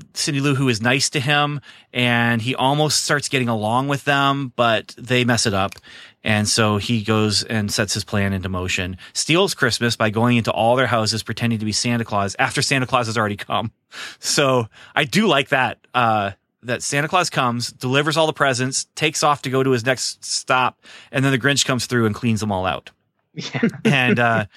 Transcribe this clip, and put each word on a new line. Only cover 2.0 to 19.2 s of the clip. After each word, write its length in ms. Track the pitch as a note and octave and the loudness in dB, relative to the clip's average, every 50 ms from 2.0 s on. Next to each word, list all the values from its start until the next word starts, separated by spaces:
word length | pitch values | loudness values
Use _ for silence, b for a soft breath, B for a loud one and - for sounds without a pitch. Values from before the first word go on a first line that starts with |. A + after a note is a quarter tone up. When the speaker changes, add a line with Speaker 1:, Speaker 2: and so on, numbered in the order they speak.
| B2 A#2+ A#2+ A#2 A#2 A#2 A#2 A2+ | 0 2 2 2 2 2 0 0
Speaker 1:
he 140 | A2 B2+ - | -2 -2 -2
almost 480 | - B2+ C3+ C#3+ D3+ D3+ D3 - - - | 0 0 2 2 2 2 2 0 -2 0
starts 260 | - D3+ C#3 - - | 0 -2 -2 -2 -2
getting 200 | C#3+ C3 B2 A#2 | -2 -2 0 0
along 380 | A2+ G#2+ G#2+ G#2+ A#2 B2+ C#3 | -2 -2 0 0 0 0 0
with 160 | C#3+ C#3+ C3 - | -2 -4 -2 0
them, 480 | D3 C#3 C#3 C#3 C#3 C#3 C#3 C#3 A#2+ - | 0 2 2 2 2 0 0 -4 -4 -2
but 380 | - A#2+ A#2 A2 G2+ - - - | 0 2 2 2 0 -2 -6 -14
they 280 | - - - B2+ B2 B2 | -12 -4 0 0 2 2
mess 200 | A#2+ A#2+ A2 - | 2 2 2 2
it 80 | A2+ G2 | 0 0
up. 200 | F#2+ G2 F#2+ - - B B B B B B B B - | 0 -2 -2 -6 -10 B B B B B B B B -2
And 240 | G#2 G#2+ G#2+ G#2+ | 0 0 0 0
so 300 | G#2+ - A#2+ A2 G#2+ G#2 | 0 2 2 2 2 2
he 240 | G2+ G2 - A#2+ A2 | 0 0 -2 -2 -2
goes 420 | G2+ A2 A2 G#2+ G#2+ G#2+ G2 G2 - | 0 0 2 2 2 2 0 -2 -2
and 280 | - A2+ A2 G#2 G2 | -2 -2 -2 -2 -2
sets 220 | - - G#2+ - - | -2 -2 -2 -2 -2
his 100 | G#2+ - | -4 -4
plan 280 | - - G2+ G2 G2 G2 | -2 -2 0 0 0 -2
into 140 | F#2 F2+ F#2+ | -2 -4 -4
motion, 480 | F#2+ F2+ F#2 F#2 - G2 F2+ F#2 F#2+ - B B B | -4 -4 -4 -4 -4 -4 -4 -6 -8 -10 B B B
steals 400 | - - - D#3+ F3+ G3+ - - | -4 -2 2 2 2 2 0 0
Christmas 420 | - C3+ A#2 - - A#2+ A#2 A2+ | 0 0 0 0 0 0 -2 0
by 140 | - A2+ G#2+ | 0 0 0
going 280 | G2+ A2+ A#2 B2 A#2+ | 0 2 2 2 2
into 140 | A#2+ G#2 - | 2 2 0
all 240 | - - A2+ A#2 B2 | 0 0 2 2 2
their 120 | C3 B2+ | 2 2
houses, 360 | A2 A#2+ A2+ A2 G#2 A2+ G#2+ - | 2 2 0 0 0 -2 -4 -4
pretending 360 | - G#2+ - A#2+ A#2 A2+ G#2 | -6 -6 -4 -2 -2 -2 -2
to 60 | A2 | -2
be 60 | G#2+ | -4
Santa 320 | G2+ - - B2 A#2+ A#2 A2 | -2 -2 -2 -2 -2 -2 -2
Claus 300 | - A2 G2+ G2+ F#2+ - - | -2 -2 -2 -2 -2 -2 -2
after 220 | C3 A#2+ - D3 | -2 0 0 -2
Santa 240 | - - C#3+ C3 B2+ | 0 0 0 0 0
Claus 220 | - C3+ B2 A#2+ | 0 0 0 0
has 100 | A2+ A2 | 0 -2
already 200 | A#2+ G#2+ G2+ G#2 | -2 -2 -2 -2
come. 340 | - - - A#2+ F#2+ A2 A2+ - _ _ _ B B B B B B | -6 -6 -4 -4 -4 -4 -6 -10 _ _ _ B B B B B B
So 480 | B - - D#3 C#3+ C3 C3 B2 A2+ - B B B B B | B -2 0 2 4 4 4 2 0 -2 B B B B B
I 100 | - D3+ | -2 0
do 220 | A#2+ C3+ G3 A3+ | 0 2 2 2
like 220 | F#3+ C#3+ C#3 C3+ - | 4 2 2 2 2
that, 300 | C#3+ C3 B2+ A2 - - _ _ - | 2 2 2 0 -2 -6 _ _ 0
uh, 380 | B2 A#2+ A2+ A2 G#2 G2+ G2 G2 _ _ _ _ _ - | 2 2 4 2 2 0 -2 -6 _ _ _ _ _ -6
that 200 | B2 A#2 - - | -6 -6 -4 -4
Santa 240 | - C#3 C#3+ D3+ D3+ | -2 -2 -2 -2 0
Claus 200 | F#3 F3+ E3 - | 0 0 0 0
comes, 420 | - D3 C3 A#2+ A#2 A#2+ A#2+ - | 0 0 0 0 0 -2 -4 -8
delivers 440 | - - B2+ B2+ C3 C#3+ D3 D#3 C#3+ | -8 -6 -2 0 2 2 2 2 2
all 100 | E3 D#3+ | 2 2
the 60 | D#3 D3 | 2 2
presents, 540 | - C#3+ C3+ B2 A#2+ C3 C3+ C3+ - - _ - | 0 0 0 2 0 -2 -2 -2 -4 -6 _ -4
takes 280 | - D3+ D#3 D3+ - | -2 -2 0 0 2